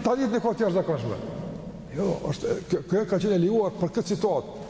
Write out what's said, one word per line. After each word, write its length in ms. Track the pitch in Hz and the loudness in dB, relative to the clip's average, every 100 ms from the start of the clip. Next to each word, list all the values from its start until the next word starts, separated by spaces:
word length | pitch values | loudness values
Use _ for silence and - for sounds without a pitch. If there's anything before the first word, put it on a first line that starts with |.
tani 240 | 233 254 262 | 2 2 2
në 140 | 226 | 2
kohë 140 | 233 214 | 0 2
të 80 | 214 | 2
jashtëzakonshme. 540 | 180 170 147 117 92 - - - - - - - 139 | 2 0 -2 -2 -4 -6 -8 -8 -10 -12 -12 -8 -2
Jo, 140 | 196 - 151 | 0 0 -2
është, 260 | - - - 180 | -2 -2 -2 0
kjo, 140 | 180 - | -2 2
kjo 160 | 190 214 | 0 2
ka 120 | 185 | 2
qenë 160 | 208 185 | 4 4
e 60 | 175 | 4
lejuar 320 | 226 196 - | 4 2 0
për 140 | 175 240 | -2 0
këtë 160 | - | -2
situatë. 540 | 185 208 147 - - | 0 2 2 -2 -12